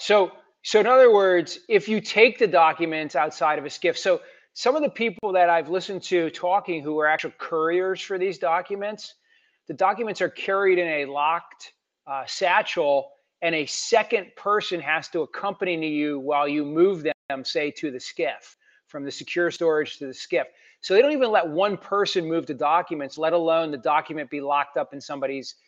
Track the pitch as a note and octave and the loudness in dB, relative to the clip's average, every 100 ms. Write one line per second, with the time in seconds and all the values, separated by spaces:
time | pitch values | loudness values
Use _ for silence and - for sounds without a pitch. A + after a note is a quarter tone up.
0 | - G#3 F3 - _ _ - A3 G#3 C4 | 2 4 4 -4 _ _ 0 2 6 8
1 | B3 G#3 F#3+ F3+ D#3+ - - G#3 - A3 | 8 8 6 2 0 -10 0 0 2 -4
2 | - G#3 A#3+ G#3+ G#3+ E3+ D#3+ D#3 E3 D#3 | 0 4 4 4 2 6 4 2 -2 -4
3 | D3+ E3+ D3+ - D#3+ D3 C#3+ - F3 - | -4 -2 -2 0 0 0 -4 -2 -2 0
4 | F#3+ E3+ - - _ - A#3+ D4+ C#4+ - | 0 0 -2 -20 _ -4 0 2 0 -2
5 | A3+ F3 G#3 F#3 F3 E3 D3 F#3 F3 F#3 | -4 -4 -2 2 4 4 0 -4 -4 -10
6 | - F3+ D#3+ - F3 G3 G3 D#3+ C#3+ D3+ | -2 0 0 -4 -2 -2 -2 -6 -4 0
7 | D3+ D#3 D#3 - - D#3+ D#3+ F3 F#3+ F#3 | 2 0 -2 -10 -6 -2 0 0 0 -4
8 | - F#3+ F#3+ F3 E3+ E3+ F3 G3+ G3+ G#3 | -6 -4 -4 -2 -2 -2 -2 -8 -8 -10
9 | - _ _ _ _ _ - D3 F#3+ G#3 | -16 _ _ _ _ _ -12 0 0 2
10 | A3 F#3 F3+ - - G3 G3 F3+ E3+ D3+ | -4 -2 -4 -4 -2 2 4 2 2 -2
11 | C#3 C#3+ D3+ E3 - - - _ _ _ | -4 0 0 0 -4 -20 -20 _ _ _
12 | D3 C3+ B2+ - F3+ G3 - F3 D3 C#3 | -10 -10 -8 -2 2 2 0 0 2 2
13 | C3+ _ _ - E3+ D#3+ C#3+ - - A3+ | 0 _ _ -6 -2 -2 -4 -6 2 2
14 | G#3+ A3 F3 - G3+ G#3 - F3 C#3+ D#3+ | 2 -4 -4 -8 0 0 0 -6 -2 -4
15 | - E3+ C#3 - G3+ F#3+ F#3 E3 D#3 D3 | -2 -6 -6 -6 -8 -4 -4 -2 -2 -2
16 | D3 C#3+ C3+ C#3+ D3 D3 C#3+ D#3 F#3+ F3+ | -2 -4 -2 0 0 -2 -2 2 2 2
17 | D3 - - C3+ B2+ E3 D3 - D3+ B2+ | -4 -6 -8 -8 -4 -4 -4 -6 -8 -8
18 | - - D3+ A2 - _ _ _ _ D3 | -12 -6 -6 -6 -18 _ _ _ _ -12
19 | C#3 - B2+ F3 E3+ - E3 D3+ C#3 - | -12 -12 -8 -2 -2 0 0 0 -2 -8
20 | C3+ C3 - E3+ - _ _ _ - - | -14 -12 -4 -4 -4 _ _ _ 2 4
21 | C#4+ D4 A#3+ G#3 D#3+ D#3 G3+ F#3+ - G3+ | 4 2 2 2 0 0 0 -2 -4 -2
22 | G3 F#3 D#3+ E3 D3 C3 D3 E3+ F3 D#3 | 0 -2 -2 -4 -4 -4 0 0 0 -8
23 | C3+ D3+ D#3+ E3+ E3 E3 D#3+ C#3+ D3+ D3+ | -8 -4 0 2 2 0 0 -4 0 0
24 | D#3 D#3 C#3 C#3+ C#3 C#3+ C#3 D#3 C#3 C#3 | -2 -10 -8 -6 -2 0 0 -4 -6 -10
25 | - C#3+ C3+ C3+ A#2+ - | -12 -6 -6 -6 -10 -20